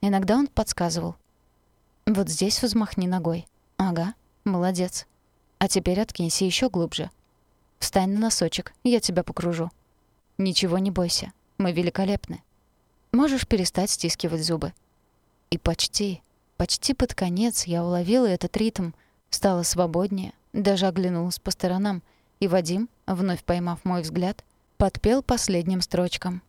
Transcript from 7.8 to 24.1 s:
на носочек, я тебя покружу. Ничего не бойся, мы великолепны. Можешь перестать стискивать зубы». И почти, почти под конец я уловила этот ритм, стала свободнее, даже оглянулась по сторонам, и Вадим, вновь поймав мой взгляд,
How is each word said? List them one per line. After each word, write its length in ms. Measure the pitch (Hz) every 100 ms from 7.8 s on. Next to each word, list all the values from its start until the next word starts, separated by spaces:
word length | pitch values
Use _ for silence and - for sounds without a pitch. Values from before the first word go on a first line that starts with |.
| - 196 190
на 100 | 202
носочек, 540 | 220 - 165 - - -
я 160 | 247 233
тебя 220 | - 180
покружу. 480 | 175 170 170 165 165 - _ _ _ _ _ _
Ничего 400 | 196 165 190 180
не 140 | 190
бойся, 420 | 185 175 - - - _ _
мы 160 | 190
великолепны. 720 | 170 175 - 196 202 - 175 _ _ _ _ _ _ _
Можешь 340 | 233 294 269 -
перестать 440 | 220 180 - 196
стискивать 540 | - 165 - 170 160
зубы». 280 | 156 165 143 - _ _ _ _ _ _ _
И 60 | 170
почти, 640 | - 165 - - 208 180 _ _ _ _
почти 380 | 175 - -
под 200 | 269 247
конец 500 | - 185 175 233 -
я 200 | - 170
уловила 420 | 175 175 175 240 240
этот 300 | 180 175 -
ритм, 340 | 220 - 175 - _ _ _
стала 320 | - 196 180
свободнее, 680 | 170 - 175 165 196 196 185 - _
даже 340 | - 202 196 190
оглянулась 520 | 175 180 175 175 -
по 140 | -
сторонам, 500 | 190 185 180 208 185 - _ _ _
и 80 | 196
Вадим, 400 | 185 165 180 233 _ -
вновь 380 | 185 190 175
поймав 400 | - 175 175 170
мой 180 | - 180
взгляд, 420 | 160